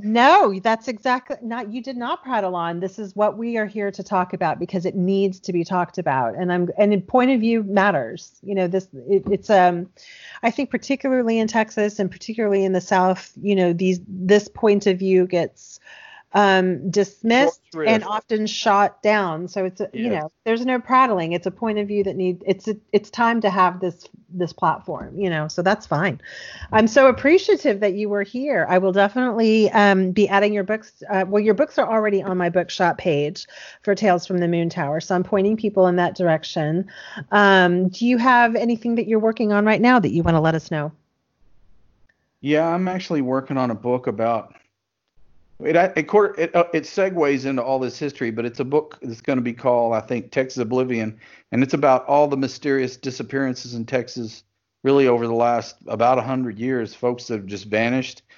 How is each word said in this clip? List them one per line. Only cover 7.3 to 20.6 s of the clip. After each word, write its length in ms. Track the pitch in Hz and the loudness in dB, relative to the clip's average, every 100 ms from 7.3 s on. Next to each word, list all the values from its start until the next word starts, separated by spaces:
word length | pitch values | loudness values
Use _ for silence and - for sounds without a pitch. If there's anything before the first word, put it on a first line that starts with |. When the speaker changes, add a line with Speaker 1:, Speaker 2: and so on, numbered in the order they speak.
Speaker 1:
of 100 | 262 | 2
view 220 | 220 226 | 2 0
matters. 760 | 202 202 202 160 113 170 - _ | 0 2 2 2 -2 -8 -18 _
You 120 | 190 196 | -6 -2
know, 120 | 180 | -2
this, 200 | 190 185 135 123 | -2 -6 -10 -2
it, 140 | 196 - | 0 0
it's, 200 | 190 - | -4 2
um, 400 | 202 180 175 180 _ - - - - | 4 4 2 -6 _ -20 -20 -20 -6
I 80 | 233 | -4
think 180 | 233 269 | -4 -4
particularly 680 | 254 - 269 277 262 233 226 | -6 -4 -4 -2 0 0 0
in 80 | 220 | 0
Texas 520 | 226 220 220 208 208 | -2 -2 -2 -4 -2
and 100 | 190 | -6
particularly 540 | - - 220 214 196 | -6 -12 -4 0 0
in 80 | 190 | 0
the 80 | 185 | -2
South, 540 | 180 190 185 185 - - | 0 2 2 0 -6 -8
you 140 | 202 196 | -2 2
know, 180 | 180 | 2
these, 260 | 170 185 180 - | 0 0 -2 -6
this 400 | 185 180 208 208 | -6 2 2 2
point 400 | - 220 202 202 | -2 2 2 2
of 100 | 185 | 0
view 280 | 190 185 180 | 2 2 2
gets, 540 | 180 156 _ - - - - - - _ | 0 -2 _ -20 -20 -20 -20 -20 -20 _
um, 560 | 196 202 190 185 160 190 | 2 4 4 2 -2 -2
dismissed 680 | 202 190 - 226 240 285 - _ | -2 -2 -2 0 2 2 -2 _
Speaker 2:
Short 120 | - 226 | -4 0
shrift. 40 | |
Speaker 1:
and 140 | 220 | 0
often 420 | 202 214 - 220 214 | 0 -6 -4 -4 -4
shot 540 | - 226 202 202 - | -2 2 2 2 0
down. 460 | 208 208 185 160 180 | 0 0 0 -4 -6
So 160 | 202 185 | -6 -6
it's, 140 | 185 | -6
a, 80 | 208 | -8
you 180 | 226 233 | -6 -4
Speaker 2:
Yes. 100 | 185 | -4
Speaker 1:
know, 80 | 151 _ | -6 _
there's 220 | 226 233 | -4 -2